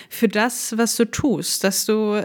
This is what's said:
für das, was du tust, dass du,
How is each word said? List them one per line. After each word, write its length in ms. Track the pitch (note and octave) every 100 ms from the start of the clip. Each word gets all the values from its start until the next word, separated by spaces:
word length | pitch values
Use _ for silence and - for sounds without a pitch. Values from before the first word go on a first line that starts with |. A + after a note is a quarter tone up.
| -
für 200 | - A3+
das, 480 | G#3 A#3+ - - A3+
was 180 | A3+ -
du 80 |
tust, 600 | A3+ - D4 D#3+ F3+ -
dass 200 | G3 - -
du, 340 | G#3+ G#3 G#3